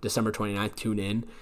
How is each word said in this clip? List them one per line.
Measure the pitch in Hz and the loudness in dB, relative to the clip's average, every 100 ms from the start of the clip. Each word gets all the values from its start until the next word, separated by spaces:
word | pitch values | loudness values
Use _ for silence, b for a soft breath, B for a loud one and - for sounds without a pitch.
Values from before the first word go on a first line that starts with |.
December | 110 117 110 | 0 2 2
twenty-ninth, | 104 104 101 104 - | 2 0 0 0 0
tune | 113 104 | 0 0
in. | 98 113 - B | 0 0 -2 B